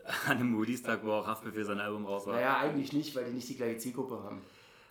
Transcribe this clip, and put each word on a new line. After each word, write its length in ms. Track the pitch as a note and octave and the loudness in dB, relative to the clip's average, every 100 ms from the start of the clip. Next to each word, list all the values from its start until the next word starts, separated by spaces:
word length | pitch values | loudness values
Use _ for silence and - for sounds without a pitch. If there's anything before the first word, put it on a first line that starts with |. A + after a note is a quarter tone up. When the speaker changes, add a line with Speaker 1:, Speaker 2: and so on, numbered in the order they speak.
| - | -6
Speaker 1:
<laughs> 180 | - C#3 | -2 2
einem 300 | B2+ B2 G#2+ | 4 4 4
Release-Tag, 420 | A2 B2 - A2 | 2 0 0 0
wo 80 | G#2+ | 2
auch 140 | G#2+ G2 | 2 2
Haftbefehl 380 | A2 A2 G#2+ | -4 -4 -2
sein 160 | G#2 G2+ | 0 0
Album 260 | G#2 G#2+ G2+ | -2 -2 -2
raus 200 | G2 G2+ | -2 0
war. 80 | |
Speaker 2:
Naja, 240 | A#2 C3 C3 | 2 4 4
eigentlich 340 | D3 C#3+ C3+ | 2 0 0
nicht, 220 | D3 D3+ B2+ | 0 0 -2
weil 80 | |
die 80 | A#2+ | -2
nicht 160 | B2 A#2+ | -4 -6
die 80 | A2+ | -2
gleiche 220 | A#2 A2+ | -2 0
Zielgruppe 440 | B2 B2 B2 A#2 | -4 -4 -4 -4
haben. 200 | G#2 G#2 F#2 - - - - | -6 -10 -12 -20 -20 -20 -20